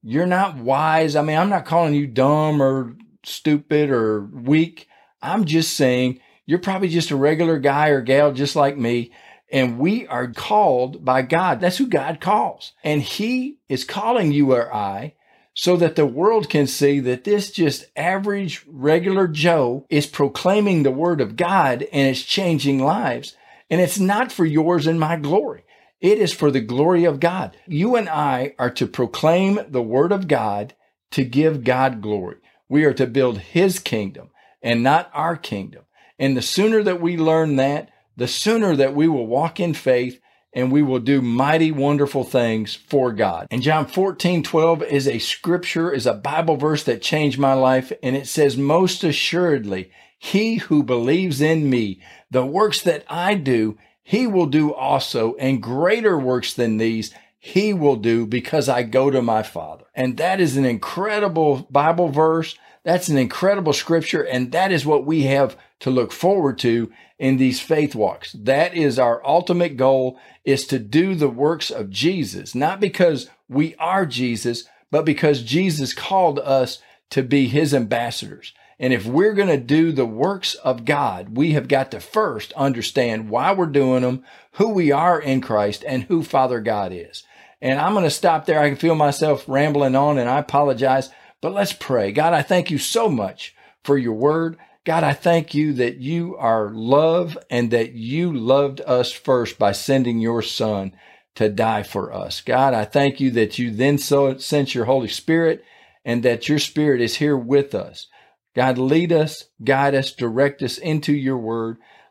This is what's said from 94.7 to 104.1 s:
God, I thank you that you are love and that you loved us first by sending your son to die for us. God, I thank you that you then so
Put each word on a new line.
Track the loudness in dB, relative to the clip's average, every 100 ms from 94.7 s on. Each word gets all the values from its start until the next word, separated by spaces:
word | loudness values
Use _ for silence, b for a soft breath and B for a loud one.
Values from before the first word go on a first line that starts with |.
| b
God, | -2 0
I | 0
thank | 0 2 2 2
you | -2 0
that | 0 -2 -2
you | -6 -4 -4 -4
are | 0 0 0
love | -6 2 4 6 4 -2 -8 -4
and | -2 0
that | 0 0
you | -6 -6 -2 -2 -2
loved | 2 2 2 -2
us | -2 0 0
first | -4 0 0 0 0
by | 0
sending | 0 0 0 2 0
your | 0 -2
son | -4 -4 -2 -2 -6 b b b b -2
to | -2
die | 0 -2 -2
for | -4 -8 -8
us. | -10 -10 -10
God, | -2 2 2
I | 0 0
thank | 0 0 0
you | 0
that | 0 0 -2
you | -6
then | 0 0 0
so | 2